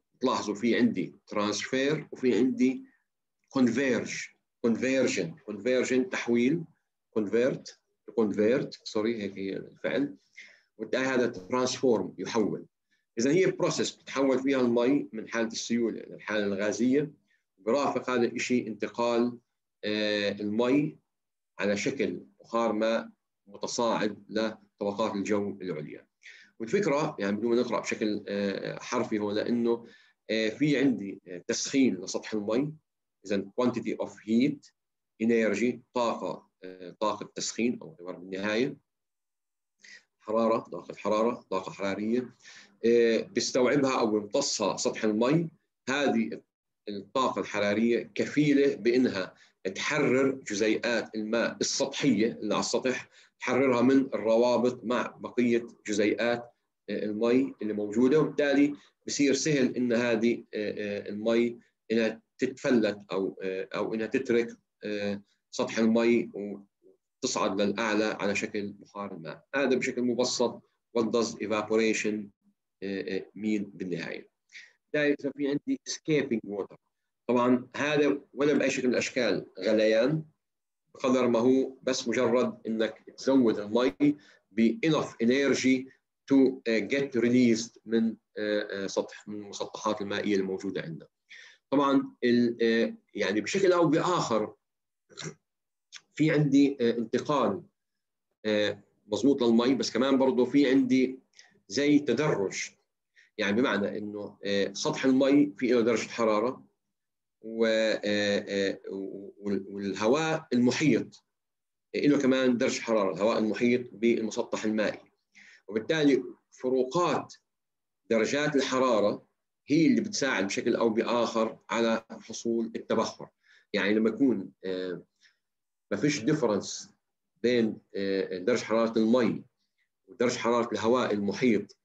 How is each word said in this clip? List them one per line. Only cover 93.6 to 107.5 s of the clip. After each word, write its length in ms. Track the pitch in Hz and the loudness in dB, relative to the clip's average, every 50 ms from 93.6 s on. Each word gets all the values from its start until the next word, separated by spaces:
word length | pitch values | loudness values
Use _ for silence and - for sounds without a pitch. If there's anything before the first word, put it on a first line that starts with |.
| 190 180 | 4 4
أو 160 | 180 175 165 | 4 4 4
بآخر 640 | 143 147 165 170 175 180 165 - - 113 104 104 - - _ _ _ _ _ _ _ _ _ _ _ - - - - - _ _ _ _ _ _ _ _ _ _ _ - - _ _ - | 4 2 2 2 0 0 0 0 0 0 0 -2 -4 -8 _ _ _ _ _ _ _ _ _ _ _ -18 -16 -14 -14 -16 _ _ _ _ _ _ _ _ _ _ _ -20 -20 _ _ -2
في 160 | - 151 156 | 0 0 2
عندي، 460 | 147 151 151 135 131 139 143 135 - - | 2 2 2 4 6 6 4 4 2 0
آه، 160 | 120 117 113 | 0 0 0
انتقال، 640 | 117 113 - - 117 - - 151 135 120 101 95 87 - _ _ _ _ _ _ _ _ _ _ _ _ _ _ _ - | 0 -4 -4 -4 -4 -2 0 0 0 0 0 -2 -4 -8 _ _ _ _ _ _ _ _ _ _ _ _ _ _ _ -2
آه، 380 | 110 107 104 104 101 104 - - _ _ _ _ | 0 0 0 0 0 -2 -6 -12 _ _ _ _
مضبوط 360 | - 104 104 113 139 135 - 120 | -4 -2 2 4 4 4 4 4
للمي، 320 | 117 113 113 117 135 139 | 4 4 4 4 4 2
بس 160 | 117 110 - | 0 0 -2
كمان 260 | - 110 131 139 135 | 0 0 0 2 2
برضه 280 | 127 135 131 113 120 127 | 2 2 2 2 2 2
في 240 | 123 139 143 143 127 | 2 4 4 4 4
عندي 500 | 139 139 131 120 131 131 127 127 - - _ _ _ - - _ _ _ _ | 4 4 4 4 2 2 2 0 -2 -6 _ _ _ -20 -20 _ _ _ _
زي 320 | - 98 131 143 147 147 135 | -8 -4 0 2 4 4 4
تدرج، 720 | - - 117 143 156 147 - 101 98 95 - - - - _ _ _ _ _ _ _ _ _ _ _ _ _ | 4 2 0 0 2 0 0 0 -2 -4 -4 -8 -10 -10 _ _ _ _ _ _ _ _ _ _ _ _ _
يعني 240 | - 104 98 101 117 | -4 -2 0 2 2
بمعنى 360 | 135 123 101 101 101 87 101 | 2 2 0 0 -2 -2 -4
إنه، 400 | 107 107 104 104 104 101 92 - - - | -6 -8 -8 -10 -10 -10 -12 -14 -10 -6
آه، 280 | 101 101 98 98 - - | -2 0 0 0 -2 -4
سطح 320 | - - 151 151 - - | -4 -4 -4 -2 0 2
المي 480 | 135 131 131 139 135 143 147 143 - - | 2 4 4 4 6 6 4 4 2 0
في 100 | - 127 | -2 0
له 140 | 113 123 120 | 2 4 4
درجة 260 | 110 120 113 104 - | 4 2 2 0 -2
حرارة، 580 | - - 117 113 110 107 107 110 127 131 - - _ _ _ _ _ _ _ _ _ _ _ _ _ _ _ | -4 -4 0 0 2 2 2 0 -2 -4 -8 -14 _ _ _ _ _ _ _ _ _ _ _ _ _ _ _
و، 240 | - 113 | -14 -8